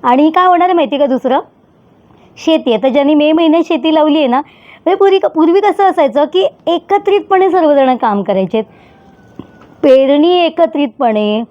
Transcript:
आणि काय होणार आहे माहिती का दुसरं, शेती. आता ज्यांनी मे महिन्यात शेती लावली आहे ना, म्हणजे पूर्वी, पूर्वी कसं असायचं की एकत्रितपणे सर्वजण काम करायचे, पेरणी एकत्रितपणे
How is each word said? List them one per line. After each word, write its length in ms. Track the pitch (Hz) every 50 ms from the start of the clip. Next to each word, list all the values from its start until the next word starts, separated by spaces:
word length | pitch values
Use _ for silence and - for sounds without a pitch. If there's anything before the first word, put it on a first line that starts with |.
| -
आणि 280 | 247 240 262 294 320
काय 160 | 311 370 359
होणार 220 | 370 359 349 359 359
आहे 60 | 370
माहिती 240 | 339 311 233 294 277
का 80 | 294
दुसरं, 340 | 277 262 247 - 262 247 285 - - _ _ _ _ _ _ _ _ _ _ _ _ - _ - _ _
शेती. 380 | - - - 320 311 - 269 226
आता 140 | 214 202 269
ज्यांनी 260 | 226 285 285 277 311
मे 180 | 302 294 302 320
महिन्यात 300 | 320 339 320 302 330 330 -
शेती 260 | 349 302 240 320 311
लावली 240 | 320 302 311 294 320
आहे 80 | 302
ना, 140 | 254 240 254 302 - - - _ - - - _
म्हणजे 100 | 311 370
पूर्वी, 240 | 381 392 392 381 381 - - -
पूर्वी 260 | 320 311 302 339 392
कसं 240 | 403 415 359 - 403
असायचं 400 | 381 359 359 311 277 214 269 294
की 240 | 302 - 359 381 - - _ _
एकत्रितपणे 840 | - 349 339 330 _ 392 403 403 - 381 415 - - 392 381 370 381
सर्वजण 460 | 339 370 339 302 294 277 269 254 254
काम 260 | 233 - 233 208 202 196
करायचे, 640 | 170 202 190 190 185 - 220 220 - - - - _ - - - - - _ _ - - _ - - - - - - - _ -
पेरणी 500 | 294 262 262 269 269 277 294 302 339 359
एकत्रितपणे 1080 | 359 349 320 320 330 339 320 330 294 285 269 - _ 269 240 220 214 214 208 208 214 233 226